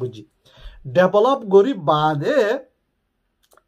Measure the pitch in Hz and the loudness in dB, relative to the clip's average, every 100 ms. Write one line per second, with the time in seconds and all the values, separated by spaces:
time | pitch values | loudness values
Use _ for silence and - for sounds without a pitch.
0 | 123 107 - _ _ _ - - 135 151 | -10 -12 -20 _ _ _ -20 -20 -4 0
1 | 180 202 247 277 220 196 208 214 151 151 | 2 2 0 -2 2 2 4 -2 -2 0
2 | 156 147 180 294 208 269 - _ _ _ | 0 -2 -2 0 0 -4 -10 _ _ _
3 | _ _ _ _ _ _ | _ _ _ _ _ _